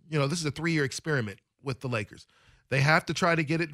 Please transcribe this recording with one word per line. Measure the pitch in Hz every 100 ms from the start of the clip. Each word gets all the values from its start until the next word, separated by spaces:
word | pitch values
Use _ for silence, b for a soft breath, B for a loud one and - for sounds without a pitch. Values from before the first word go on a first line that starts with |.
| -
You | 151
know, | 139
this | 175
is | 156
a |
three-year | - 165 160 135
experiment | - - 147 107 95 _ _
with | 139 127
the | 131
Lakers. | 120 107 - - b b b b
They | 135
have | 139 160 -
to |
try | 165 180 165
to |
get | 147 160
it | 170